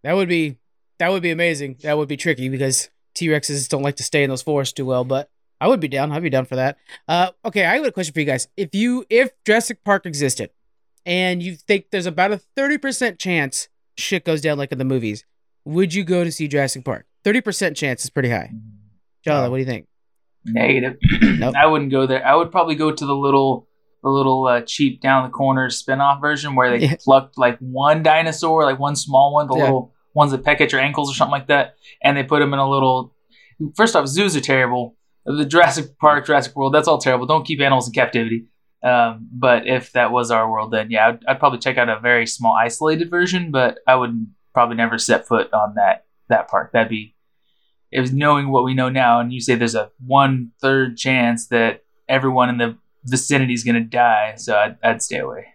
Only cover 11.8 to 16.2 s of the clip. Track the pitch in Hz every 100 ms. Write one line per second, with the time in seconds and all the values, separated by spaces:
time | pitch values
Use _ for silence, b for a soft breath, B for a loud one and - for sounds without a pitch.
11.8 | - 202 180 160 190 208 _ - 277 294
12.8 | 269 - 240 175 185 170 139 - - _
13.8 | _ - - 185 - 156 156 147 139 131
14.8 | 131 135 113 104 _ _ _ _ 147 160
15.8 | 190 180 175 180